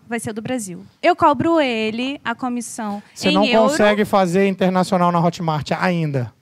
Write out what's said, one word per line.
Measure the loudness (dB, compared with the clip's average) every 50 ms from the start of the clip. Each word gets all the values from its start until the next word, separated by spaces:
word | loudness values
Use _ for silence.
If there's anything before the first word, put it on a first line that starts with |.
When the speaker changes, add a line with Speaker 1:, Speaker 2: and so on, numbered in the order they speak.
| _ -8
Speaker 1:
vai | -8 -8
ser | -6 -8 -10
do | -8
Brasil. | -8 -6 -6 -6 -6 -8 -12 -14 -16 -20 _ _ 0
Eu | 0 2
cobro | 4 4 2 4 2 2 2 2 2
ele | 2 2 0 -2 -2 -4 -4 -4 -4 -6 -6 -6 -6
a | -8 -6
comissão | -6 -6 -6 -6 -6 -8 -8 -10 -10 -8 -8 -8 -10 -12 _ -10
Speaker 2:
Você | -4 -2 0
Speaker 1:
em | 2
Speaker 2:
não | 2 2
Speaker 1:
euro. | 4 4 4 4 4
Speaker 2:
consegue | 4 4 4 4 4 2 0
fazer | 2 2 2 2 2 2 2 2 2
internacional | 0 0 0 0 2 2 0 2 2 2 2 2
na | 2 2 2
Hotmart | 0 0 -2 -4 -4 -4 -4 -4 -4 -4
ainda. | -2 -2 -2 0 0 -2 -2 -2 -4 -4 -6 -10 _